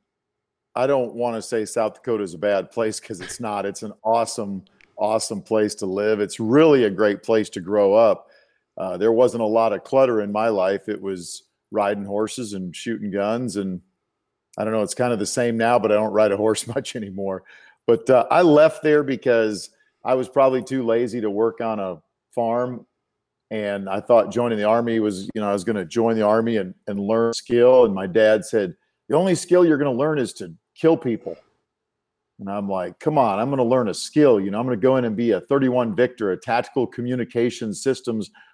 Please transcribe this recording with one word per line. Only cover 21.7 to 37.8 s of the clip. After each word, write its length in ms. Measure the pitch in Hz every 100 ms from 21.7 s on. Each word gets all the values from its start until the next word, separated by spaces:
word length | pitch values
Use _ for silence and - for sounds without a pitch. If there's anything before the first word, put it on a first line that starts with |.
| 107
a 200 | 95 85 _ _ _
farm, 520 | - 117 120 123 123 - _ _ _ _ _ _
and 380 | 110 104 101 95
I 100 | 98
thought 320 | - 117 101
joining 280 | 120 120 110
the 60 | 104
Army 340 | 113 120 113
was, 280 | 107 92 98
you 80 | 110
know, 80 | 104
I 40 |
was 100 | 101
gonna 200 | 92 107
join 320 | 85 113 113 110
the 60 |
Army 360 | 104 110 113 113
and, 180 | 90 - -
and 140 | 101
learn 340 | 101 113 117
skill. 520 | 117 - 120 120 127 117
And 100 | 95
my 100 | 95
dad 400 | 90 107 110 92
said, 300 | 113 95 82 _ _ _
"The 80 | 147
only 180 | 190
skill 320 | 175 - 175 170
you're 140 | 147
gonna 120 | 143
learn 280 | 120 147 151
is 140 | 117
to 200 | - 92 82 _ _
kill 200 | 160 160
people." 400 | 131 110 - 82 _ _ _ _ _ _ _ _ _ _
And 80 | 98
I'm 220 | 101 101
like, 300 | 95 90 -
"Come 180 | - 151
on, 220 | 120 98
I'm 100 | 123
gonna 140 | 139
learn 240 | 117 127 113
a 60 | 87
skill. 440 | - - 147 110
You 120 | 98
know, 80 | 101
I'm 80 | 127
gonna 100 | 117
go 200 | 131 131
in 80 | 120
and 100 | 104
be 160 | 117
a 100 | 95
thirty-one 540 | - 139 131 123 120 95
Victor, 340 | 127 127 104
a 80 | 90
tactical 480 | - 117 120 - 120
communication 880 | - 120 127 117 120 120 117 113
systems 560 | 98